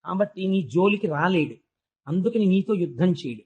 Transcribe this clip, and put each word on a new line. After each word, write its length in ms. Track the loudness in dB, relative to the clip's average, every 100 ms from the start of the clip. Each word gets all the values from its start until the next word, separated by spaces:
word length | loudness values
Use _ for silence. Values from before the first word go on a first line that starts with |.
| -6
కాబట్టి 420 | -2 -2 -2 -2
నీ 220 | -2 0
జోలికి 340 | 2 2 2 -2
రాలేడు, 480 | 0 2 2 0 -6 _ _ _ _ -6
అందుకని 380 | -2 0 2 4
నీతో 280 | 2 2
యుద్ధం 380 | -2 -2 0 0
చేయడు. 300 | 0 -6 -12